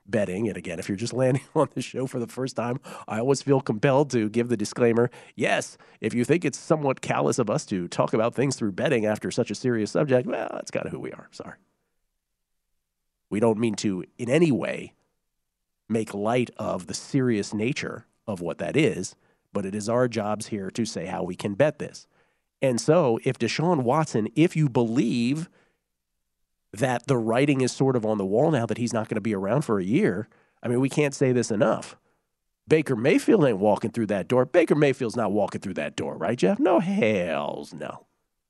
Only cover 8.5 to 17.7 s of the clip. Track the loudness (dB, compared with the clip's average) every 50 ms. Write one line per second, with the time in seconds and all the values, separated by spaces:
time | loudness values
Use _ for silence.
8.5 | -2 -2 -4 -4 -2 -2 0 0 0 2 2 0 -2 -2 -4 -4 -2 -2 -2 -2
9.5 | -4 -4 -2 -2 0 0 -2 -2 0 0 2 2 2 2 2 -2 -4 -6 -6 -8
10.5 | -10 -10 -10 -8 -8 -6 -6 -6 -8 -10 -10 -12 -12 -14 -18 -18 -18 -16 -16 -16
11.5 | -18 -20 _ _ _ _ _ _ _ _ _ _ _ _ _ _ _ _ _ _
12.5 | _ _ _ _ _ _ _ _ _ _ _ _ _ _ _ _ 0 2 2 2
13.5 | 4 2 0 0 -2 -2 -2 -2 -2 -2 -6 -10 _ -8 -2 0 4 4 4 4
14.5 | 4 0 0 -4 -6 -8 -10 -14 -18 _ _ _ _ _ _ _ _ _ _ _
15.5 | _ _ _ _ _ _ _ -4 -2 -2 -2 -4 -6 -4 -2 0 0 0 -2 -2
16.5 | -6 -8 -6 -6 -6 -6 -6 -10 -12 -12 -8 -2 0 0 2 2 2 0 -2 -4
17.5 | -4 -4 -2 -2